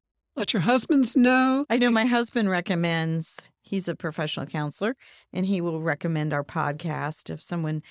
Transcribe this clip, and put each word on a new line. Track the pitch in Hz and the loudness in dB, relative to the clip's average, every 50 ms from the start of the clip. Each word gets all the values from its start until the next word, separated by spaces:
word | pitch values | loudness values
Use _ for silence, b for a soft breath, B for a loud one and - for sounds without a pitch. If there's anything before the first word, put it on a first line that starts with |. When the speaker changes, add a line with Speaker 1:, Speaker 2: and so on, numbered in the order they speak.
| _ _ _ _ _ _ _ | _ _ _ _ _ _ _
Speaker 1:
let | 285 214 - - | -6 -4 -2 0
your | 214 | 0
husbands | 151 202 254 262 - - 311 277 262 220 - | 2 4 4 2 2 2 2 2 4 4 4
know. | 269 240 247 254 254 262 262 262 269 294 | 4 6 6 6 4 4 4 2 0 0
Speaker 2:
I | _ 226 | _ 2
know | 254 240 247 | 2 4 4
my | 233 220 220 | 4 4 2
husband | 254 240 240 240 226 - 240 214 196 | 4 2 2 0 0 0 0 0 2
recommends, | 185 175 180 - 190 170 170 170 165 165 160 165 160 165 160 - - - - _ _ _ _ | 0 0 0 0 0 0 2 2 0 0 0 0 -2 -2 -4 -6 -10 -12 -16 _ _ _ _
he's | - - 196 175 | -4 -4 -4 -2
a | 180 165 | -4 -6
professional | - - 160 151 - 156 151 - - 127 | -4 -6 -8 -4 -4 -4 -4 -4 -6 -8
counselor, | 139 - 160 151 147 - - 196 220 262 b b b b b b b - | -6 -4 -4 -4 -4 -4 -4 -4 -4 -4 b b b b b b b -4
and | 180 185 | -4 0
he | 185 202 180 | 0 0 0
will | 170 175 160 160 | 0 -2 -2 -2
recommend | 160 165 147 - - 170 165 156 151 156 147 | -2 -2 -2 -2 -2 -2 -2 0 0 0 -2
our | 147 139 | -2 -4
podcast. | - - 165 147 147 143 151 - 170 147 139 143 151 156 - - 160 | -4 -4 -2 -2 -2 -2 -4 -6 -6 -4 -4 -4 -6 -6 -8 -8 -8
If | 160 156 | -8 -8
someone | - - 180 170 160 156 156 156 B B | -8 -6 -4 -4 -2 -2 -4 -4 B B